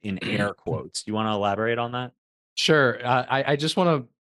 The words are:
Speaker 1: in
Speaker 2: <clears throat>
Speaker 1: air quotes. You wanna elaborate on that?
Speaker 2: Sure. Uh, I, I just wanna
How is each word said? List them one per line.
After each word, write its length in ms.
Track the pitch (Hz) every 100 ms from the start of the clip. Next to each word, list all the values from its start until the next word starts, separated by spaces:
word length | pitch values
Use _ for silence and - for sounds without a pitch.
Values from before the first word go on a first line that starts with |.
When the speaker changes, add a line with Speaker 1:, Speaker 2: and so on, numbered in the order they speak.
Speaker 1:
in 180 | 107 95
Speaker 2:
<clears throat> 40 |
Speaker 1:
air 300 | - 104 101
quotes. 520 | - - 78 - - -
You 60 |
wanna 200 | 107 110 107
elaborate 420 | 101 101 113 117
on 140 | 120
that? 200 | 123 123 - _ _ _ -
Speaker 2:
Sure. 480 | - 156 135 123 120
Uh, 200 | 127 123
I, 220 | 135 135
I 40 | 143
just 220 | 156 180
wanna 280 | 180 151 120 _